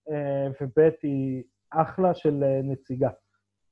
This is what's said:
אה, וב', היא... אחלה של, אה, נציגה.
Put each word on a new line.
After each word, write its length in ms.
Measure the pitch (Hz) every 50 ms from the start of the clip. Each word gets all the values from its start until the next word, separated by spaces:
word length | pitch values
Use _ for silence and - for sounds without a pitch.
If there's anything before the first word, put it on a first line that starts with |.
| _ 156
אה, 360 | 151 147 143 139 139 139 139 139 135 -
וב', 300 | 143 131 - 156 156 160 156 - -
היא... 400 | 147 139 135 135 135 131 131 123 - _ _ _ _ -
אחלה 420 | 160 160 - - - 185 180 170
של, 300 | - - 156 147 139 139
אה, 160 | 135 135 135 135
נציגה. 480 | 139 135 131 - - 131 123 135 120 - - _ _ _ _ _ _ _ _ _ _